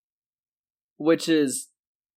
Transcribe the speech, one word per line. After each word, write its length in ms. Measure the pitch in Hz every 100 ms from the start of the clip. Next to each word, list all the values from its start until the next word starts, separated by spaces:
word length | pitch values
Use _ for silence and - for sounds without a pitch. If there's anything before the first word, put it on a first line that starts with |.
| _ _ _ _ _ _ _ _ _ _
Which 300 | 151 165 -
is, 440 | 160 139 123 - _ _ _ _